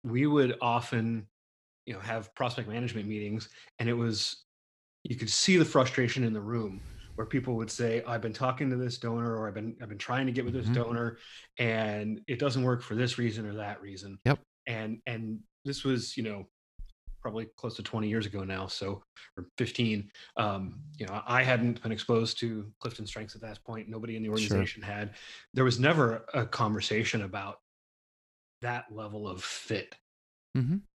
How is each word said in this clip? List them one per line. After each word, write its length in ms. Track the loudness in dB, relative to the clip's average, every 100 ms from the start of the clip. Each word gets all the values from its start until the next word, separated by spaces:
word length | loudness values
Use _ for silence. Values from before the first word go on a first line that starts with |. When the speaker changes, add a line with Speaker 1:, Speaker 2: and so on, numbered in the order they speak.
Speaker 1:
we 240 | 0 4 6
would 300 | 8 6 4
often, 640 | 4 2 2 0 2 -2 -6 _ _ _ _ _ -12
you 80 |
know, 60 | -10
have 340 | -4 -4 -6 -2
prospect 320 | 0 0 -4
management 400 | -2 -2 -2 -4
meetings, 420 | -4 -4 -4 -6 -16 -20 -2
and 100 | 0
it 40 |
was, 500 | 2 2 0 -2 -4 _ _ _ _ _ _
you 120 | -6 -4
could 140 | 0
see 280 | 4 8 8
the 80 | 8
frustration 580 | 8 6 4 2 4
in 100 | 2
the 80 | 0
room 400 | -2 -2 -2 -6 -12 -14 -12 -8
where 100 | -2
people 300 | 0 0 -2
would 160 | -2
say, 320 | 0 0 0 0
"I've 160 | -2
been 120 | -2
talking 360 | 0 0 0 0
to 60 | 0
this 220 | -2 -2
donor," 360 | -2 0 0 -2
or, 100 | -4
"I've 80 | -4
been, 200 | -6 -8
I've 80 | -10
been 80 | -8
trying 300 | -2 0 2
to 40 |
get 140 | 0 -2
with 80 |
this 120 | 0 2
Speaker 2:
Mm-hmm. 80 |
Speaker 1:
donor, 440 | 2 2 0 -2 -4 -18 -20 -18 -2
and 640 | 0 2 0 -2 -4 -4 -4
it 100 | 0
doesn't 260 | 2 2
work 200 | 2 2
for 100 | 0 0
this 220 | 0 2
reason 300 | 0 0 -6
or 60 | -6
that 260 | -8 -8
reason." 380 | -12 -12 -14 -2 2
Speaker 2:
Yep. 140 | 2 _ _ -8
Speaker 1:
And, 320 | -6 -4 -6 -6
and 320 | -6 -6 -8 -10 _ -6
this 180 | -2
was, 320 | 2 0 0 -4
you 80 |
know, 220 | -4 -6 -10 _ _ -16 -16 _ -14 -8
probably 260 | -6 -6 -8 -6
close 180 | -6 -6
to 60 |
twenty 240 | -4 0 2
years 160 | 0 -2
ago 180 | -4
now, 240 | -4 -4 -4
so, 340 | -4 -4 -6 _ -20 -16 -14
or 100 | -12 -2
fifteen. 520 | 0 2 2 2 -4 -16 -8 0
Um, 420 | 0 0 -4 -8 -16 -10
you 80 | -8
know, 140 | -6 2
I 160 | 4
hadn't 380 | 6 4 4 0
been 100 | -4
exposed 480 | -4 4 4 4 0
to 300 | -2 -4 -8 -8
Clifton 280 | -10 -8 -10
Strengths 280 | -8 -10 -12
at 60 |
that 200 | -14 -14 -10
point. 240 | -10 -8
Nobody 260 | -8 -6 -4
in 60 |
the 60 | 0
Speaker 2:
Sure. 60 |
Speaker 1:
organization 480 | 0 4 4 2 -2
had. 320 | -8 -6 -6 -10 -18 -18 -4
There 100 | 4
was 160 | 4 6
never 460 | 6 6 4 2 -2
a 120 | -2 -2
conversation 800 | 0 2 2 0 0 0 0
about 340 | -2 -6 -8 -12 _ _ _ _ _ _ _ _ _ _
that 240 | -4 -4 -6
level 360 | -10 -8 -6 -6
of 160 | -6
fit 520 | -6 -8 -2 -4 -4 -16 _ _ _ _ _ 0
Speaker 2:
Mm-hmm. 220 | 2 0 -4